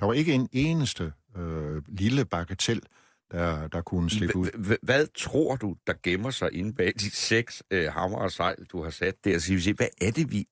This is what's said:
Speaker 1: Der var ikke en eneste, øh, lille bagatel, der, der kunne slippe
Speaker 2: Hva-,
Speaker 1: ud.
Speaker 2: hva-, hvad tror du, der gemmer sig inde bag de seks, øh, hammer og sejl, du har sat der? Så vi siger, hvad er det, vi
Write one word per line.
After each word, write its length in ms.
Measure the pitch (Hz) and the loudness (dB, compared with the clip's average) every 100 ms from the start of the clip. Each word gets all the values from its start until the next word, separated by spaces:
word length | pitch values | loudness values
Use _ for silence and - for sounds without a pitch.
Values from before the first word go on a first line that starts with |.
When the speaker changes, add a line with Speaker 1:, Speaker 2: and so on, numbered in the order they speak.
Speaker 1:
Der 60 | 101 | 0
var 60 | |
ikke 200 | 131 160 | 2 4
en 160 | 131 120 | 2 2
eneste, 600 | 127 156 165 131 - 82 - _ 95 | 0 2 2 0 -2 -6 -8 _ -8
øh, 460 | 82 80 76 78 71 | -6 -4 -4 -6 -8
lille 360 | 92 104 135 | 0 2 2
bagatel, 560 | 120 85 85 92 - 117 - _ _ _ _ | 2 -2 -4 -2 0 0 -4 _ _ _ _
der, 360 | 87 85 80 78 | -2 0 0 -4
der 120 | 85 | -6
kunne 280 | - 90 85 | -2 0 2
slippe 220 | 107 87 | 2 2
Speaker 2:
Hva-, 40 | 90 | 2
Speaker 1:
ud. 80 | 90 | 0
Speaker 2:
hva-, 300 | 113 95 - | -2 0 0
hvad 240 | - 135 156 - | 2 2 2 -2
tror 380 | - 139 156 131 | -2 2 2 0
du, 200 | 104 87 - | -4 -6 -6
der 60 | 87 | -4
gemmer 280 | 87 90 123 | 0 0 -2
sig 180 | 131 90 | -2 -2
inde 200 | 87 104 | -2 -4
bag 180 | 107 90 - | 0 0 0
de 100 | 101 | -4
seks, 520 | - - 113 113 - - | -4 2 2 0 -8 -2
øh, 220 | 95 76 | 0 0
hammer 260 | 76 92 117 | 0 -2 0
og 140 | 95 | -2
sejl, 240 | - 85 - - | 0 -2 -2 -8
du 100 | 90 | -8
har 80 | 80 | -6
sat 240 | - 90 - | -2 -4 0
der? 140 | 104 85 | 2 2
Så 140 | 82 | 4
vi 80 | 95 | 2
siger, 140 | 90 | 2
hvad 120 | 101 120 - | 2 0 0
er 100 | 95 | -2
det, 220 | 131 147 | 2 0
vi 140 | 104 - | 0 0